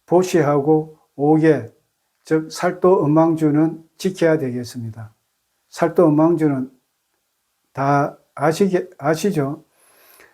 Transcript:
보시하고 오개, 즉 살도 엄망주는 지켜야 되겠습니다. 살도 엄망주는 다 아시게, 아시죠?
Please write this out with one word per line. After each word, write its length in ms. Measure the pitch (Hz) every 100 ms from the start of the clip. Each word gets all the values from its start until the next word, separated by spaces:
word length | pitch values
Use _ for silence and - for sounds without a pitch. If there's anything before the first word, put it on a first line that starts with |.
| -
보시하고 920 | 175 180 180 143 147 139 156 156 - _ -
오개, 560 | 143 156 160 143 110 _ _ _ _ _
즉 280 | - 156 156
살도 520 | - 180 180 185 185
엄망주는 800 | 147 151 165 160 156 147 160 160 - -
지켜야 400 | 190 185 170 160
되겠습니다. 760 | 135 123 117 123 113 107 110 _ _ _ _ _ _
살도 360 | - 170 160 170
엄망주는 640 | 151 160 170 156 135 127 _ _ _ _ _ _ _ _ _ _
다 440 | - 139 143 143 - _
아시게, 560 | - 143 165 196 180 185 -
아시죠? 680 | 143 160 208 156 135 156 _ _ _ _ _ _ _